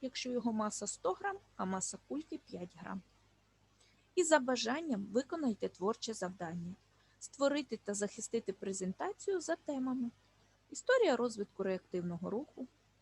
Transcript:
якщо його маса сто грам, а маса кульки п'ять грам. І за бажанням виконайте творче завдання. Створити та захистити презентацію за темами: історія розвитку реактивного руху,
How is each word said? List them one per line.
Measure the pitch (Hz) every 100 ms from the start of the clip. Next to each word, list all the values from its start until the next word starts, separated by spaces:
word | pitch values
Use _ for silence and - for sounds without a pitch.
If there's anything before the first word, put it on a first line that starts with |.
якщо | 262 - 254
його | 247 240
маса | 214 214 - 208
сто | - -
грам, | 381 392 392 - -
а | 190
маса | 190 - 196 -
кульки | 277 - 320
п'ять | - 180 180 165
грам. | 180 190 - _ _ _ _ _ _ _ _ _ _ -
І |
за | 330 311
бажанням | 254 247 226 277 330 214 196
виконайте | 208 - 339 277 208 190
творче | - 185 226 -
завдання. | 220 180 185 170 175 170 190 _ _ _ -
Створити | - - 277 285 277 220
та | -
захистити | 202 202 - - 226 -
презентацію | 190 202 196 185 185 330 415 - 381
за | 311 330
темами: | - 277 262 254 240 - _ _ _ _ -
історія | - - 508 403 240
розвитку | 240 214 202 -
реактивного | 190 185 - 180 175 170 180
руху, | 233 302 - 262 _ _ _